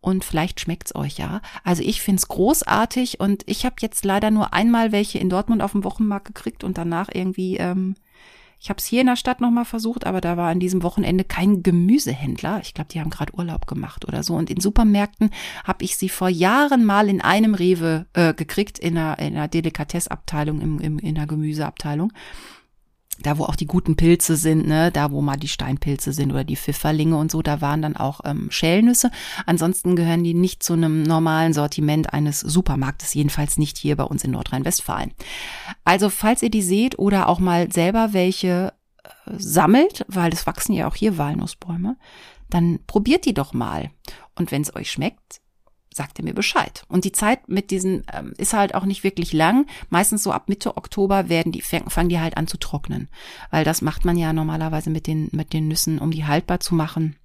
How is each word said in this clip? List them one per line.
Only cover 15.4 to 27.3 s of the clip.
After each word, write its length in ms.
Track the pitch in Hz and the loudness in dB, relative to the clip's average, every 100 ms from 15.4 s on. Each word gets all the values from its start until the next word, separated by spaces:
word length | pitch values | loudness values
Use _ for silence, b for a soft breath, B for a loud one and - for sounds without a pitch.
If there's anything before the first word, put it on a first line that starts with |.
| B B | B B
hab 180 | - - | -6 -6
ich 140 | - - | -4 -4
sie 140 | 185 | -4
vor 180 | - 185 | 0 0
Jahren 560 | 175 180 247 294 262 | 2 4 4 4 4
mal 240 | 220 202 214 | 4 4 4
in 140 | 196 | 2
einem 340 | - 196 220 202 | 2 4 4 4
Rewe, 520 | 175 180 165 160 170 | 4 4 2 0 -2
äh, 220 | - 170 | 2 2
gekriegt, 440 | - 156 - 208 - | 2 -4 -2 -2 -2
in 200 | 170 170 | -2 0
einer, 200 | 160 151 | -2 -2
in 180 | 147 151 | -4 -2
einer 100 | 151 | -2
Delikatessabteilung, 1120 | 165 165 - 147 170 - - - 151 147 151 | 0 -2 -4 -4 -4 -4 -6 -6 -4 -2 -2
im, 200 | 160 151 | -2 -2
im, 180 | 156 151 | -2 -4
in 180 | - 156 | -2 -4
einer 80 | 151 | -2
Gemüseabteilung. 840 | 156 151 151 151 - 147 147 190 B B B B B B _ _ _ _ - | -2 -2 -4 -6 -6 -6 -2 -4 B B B B B B _ _ _ _ -6
Da, 160 | 147 151 | -2 -2
wo 60 | |
auch 140 | - - | -2 -2
die 80 | 151 | 0
guten 320 | 175 170 160 | 0 2 4
Pilze 400 | 165 170 - 160 | 6 6 4 2
sind, 280 | 160 160 156 | 4 2 4
ne, 260 | 156 170 | 4 4
da, 180 | 147 147 | 2 -2
wo 100 | 143 | 0
mal 140 | 143 139 | -2 -2
die 140 | 139 | -6
Steinpilze 640 | - 135 139 - 139 - | -6 -4 -2 -2 -2 -4
sind 180 | 151 143 | -2 0
oder 140 | 127 151 | -2 -2
die 100 | - | -4
Pfifferlinge 600 | - 147 151 156 156 160 | -4 -2 0 2 2 2
und 120 | |
so, 120 | 156 | 0